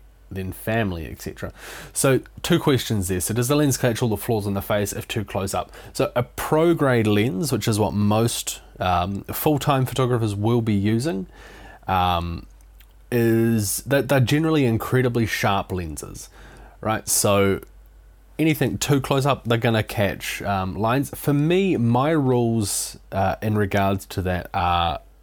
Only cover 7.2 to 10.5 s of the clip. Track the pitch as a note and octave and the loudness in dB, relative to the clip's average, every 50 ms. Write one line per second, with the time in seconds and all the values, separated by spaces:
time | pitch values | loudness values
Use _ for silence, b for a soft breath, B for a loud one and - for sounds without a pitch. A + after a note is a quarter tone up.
7.2 | G#2+ B2+ E3 F#3 F3 C#3+ C3 A2+ - - A2 G#2 G#2+ F#2+ - G2+ G#2 G#2 G#2 A2 | 2 0 0 -2 -2 -2 -2 -2 0 0 2 2 2 0 2 0 2 2 4 4
8.2 | A2+ A#2 - - - - - - - - - - - F#2 F2+ F2 F2 F#2+ G2 G2 | 2 2 0 -2 -6 -8 -10 -10 -14 -20 -10 -4 -2 0 2 2 0 -2 -4 -8
9.2 | - - F2+ - - D#3 D3+ C#3 - D3+ C#3+ C3 C3 B2 - - C3 A#2+ B2 A#2 | -8 -8 -8 -2 0 0 0 2 2 2 2 2 2 0 0 -2 0 0 0 0
10.2 | A2+ A2 G2+ G2+ G2+ A2 | 0 -2 -2 0 0 2